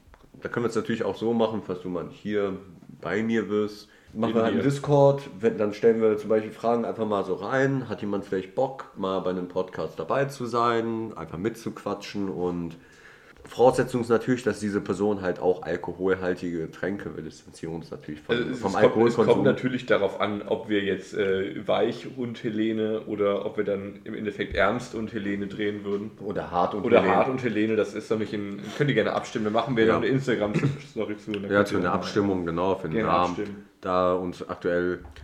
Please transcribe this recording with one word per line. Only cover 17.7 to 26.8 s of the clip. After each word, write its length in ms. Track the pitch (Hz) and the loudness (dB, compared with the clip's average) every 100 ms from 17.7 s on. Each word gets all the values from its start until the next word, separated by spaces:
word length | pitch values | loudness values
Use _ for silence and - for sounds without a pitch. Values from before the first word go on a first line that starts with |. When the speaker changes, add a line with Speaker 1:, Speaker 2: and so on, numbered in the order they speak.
| 82 | -8
Speaker 1:
uns 160 | - | -10
natürlich 300 | - - 76 | -14 -12 -12
von, 160 | - 120 | -2 -2
Speaker 2:
Also 120 | 117 | -2
es, 80 | 127 | -4
Speaker 1:
vom 80 | 101 | -2
Speaker 2:
es 40 | 92 | 4
kommt, 80 | 107 | 4
Speaker 1:
Alkoholkonsum. 420 | 107 117 113 110 | 6 4 6 4
Speaker 2:
es 60 | |
kommt 100 | 104 104 | 6 4
natürlich 400 | 110 127 123 - | 2 -2 -4 2
darauf 360 | 101 98 - | 2 2 0
an, 220 | 101 104 - | -2 -2 -4
ob 220 | 107 107 | -4 0
wir 120 | 101 | 0
jetzt, 320 | 98 92 - | 0 -2 -4
äh, 540 | 107 98 95 101 - 101 | -2 0 0 -2 -4 0
Weich 400 | 98 120 - - 131 | 2 2 0 -8 -8
und 260 | 120 113 | -6 -6
Helene 600 | 120 107 110 110 107 107 | -4 0 0 0 0 -2
oder 440 | - 104 101 101 110 | -4 0 2 2 -2
ob 120 | 107 | -2
wir 80 | 101 | -2
dann 340 | 98 98 - - | -2 -4 -12 -10
im 80 | |
Endeffekt 420 | 113 104 101 101 - | -6 -6 -4 -2 2
Ernst 400 | 98 120 123 113 | 2 2 -4 -6
und 160 | 110 | -6
Helene 360 | 113 98 98 101 | -4 -4 -4 -6
drehen 360 | 98 104 104 | -4 -4 -4
würden. 280 | 101 101 107 - | -4 -6 -6 -10
Speaker 1:
Oder 300 | 101 87 82 | -6 -6 -2
Hart 220 | 87 92 | 0 0
und 120 | 104 | 0